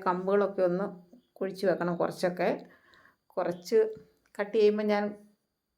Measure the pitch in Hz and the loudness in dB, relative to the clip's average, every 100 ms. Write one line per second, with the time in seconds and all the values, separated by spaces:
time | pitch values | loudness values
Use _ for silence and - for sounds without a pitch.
0 | 190 180 185 202 196 196 185 180 202 - | -2 -2 2 2 2 0 0 0 -4 -10
1 | - - _ - 190 180 196 165 175 170 | -20 -20 _ -8 -8 -2 0 0 0 0
2 | 165 - 180 180 185 - - - _ _ | -2 -2 -4 0 -2 -2 -8 -20 _ _
3 | _ _ _ - 170 175 - 226 220 - | _ _ _ -6 -4 -4 0 2 2 -2
4 | - _ _ - 202 226 208 208 214 208 | -18 _ _ -8 -2 4 4 4 2 0
5 | 208 - - _ _ _ _ | 0 -6 -18 _ _ _ _